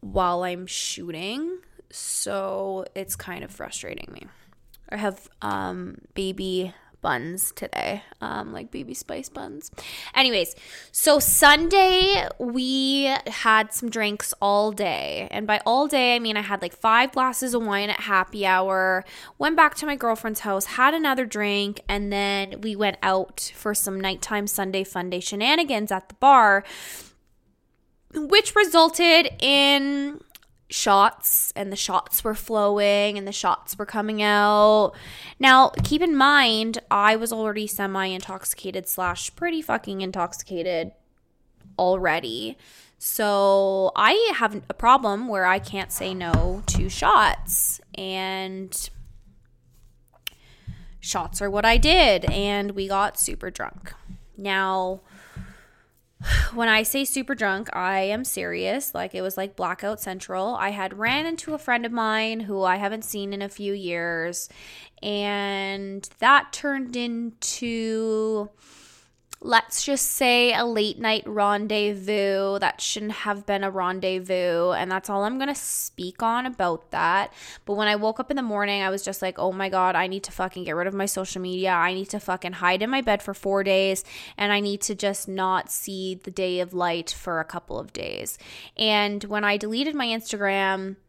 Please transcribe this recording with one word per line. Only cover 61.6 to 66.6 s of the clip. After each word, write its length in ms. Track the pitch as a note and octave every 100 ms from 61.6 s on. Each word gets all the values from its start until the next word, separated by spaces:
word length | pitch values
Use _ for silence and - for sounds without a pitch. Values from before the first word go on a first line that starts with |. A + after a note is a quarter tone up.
| - A#3+ A#3
of 60 |
mine 480 | A#3 A3 G#3+ A3 A3+
who 240 | G#3 G3
I 120 | F#3 F#3
haven't 280 | G3+ A3
seen 280 | A3 G#3+ G3
in 100 | G3
a 60 | G3+
few 240 | G3 G3+
years, 760 | G3+ F#3 E3+ E3+ E3 E3 F3 - - - - - _
and 1080 | - G3+ G3+ G3+ G3+ G3 G3 G3 G3 G3 - _
that 340 | A3+ C#4+ C#4+
turned 440 | -